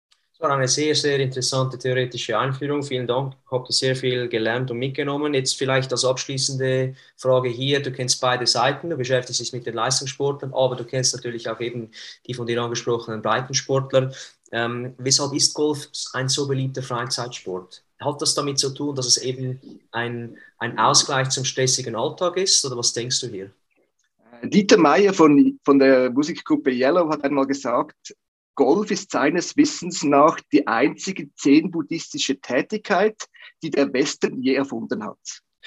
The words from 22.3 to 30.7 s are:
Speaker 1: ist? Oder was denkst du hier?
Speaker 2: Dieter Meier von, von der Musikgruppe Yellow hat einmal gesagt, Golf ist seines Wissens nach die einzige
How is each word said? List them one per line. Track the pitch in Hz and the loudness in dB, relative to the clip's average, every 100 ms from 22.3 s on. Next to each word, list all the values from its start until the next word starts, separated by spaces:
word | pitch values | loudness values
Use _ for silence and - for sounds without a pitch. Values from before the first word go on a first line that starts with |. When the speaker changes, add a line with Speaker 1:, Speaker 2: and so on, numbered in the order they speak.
| 180 | 0
Speaker 1:
ist? | 190 - | 0 0
Oder | 135 120 | 0 -2
was | 117 | -4
denkst | 123 117 - | -4 -4 -6
du | 120 | -6
hier? | 98 98 _ _ _ _ _ _ _ _ - | -10 -14 _ _ _ _ _ _ _ _ -12
Speaker 2:
Dieter | - 190 208 208 | 2 2 6 6
Meier | 151 165 202 | 8 6 4
von, | 185 156 143 135 - | 6 8 8 6 4
von | - 139 | 4 6
der | 135 131 127 | 8 6 4
Musikgruppe | 123 147 165 - 147 139 | 0 -2 -6 -2 0 2
Yellow | 123 131 180 160 | 2 2 2 2
hat | 147 | 0
einmal | 139 143 135 | 0 0 0
gesagt, | 139 123 123 156 _ - - _ _ _ - | -2 0 -2 -2 _ -20 -20 _ _ _ 0
Golf | 127 175 208 | 4 4 2
ist | 202 - | -4 -2
seines | 131 139 175 - - | 0 2 0 -2 2
Wissens | 285 - 175 160 | 2 0 -8 -4
nach | 151 139 156 - - | 4 6 6 4 0
die | 147 | 2
einzige | - | 2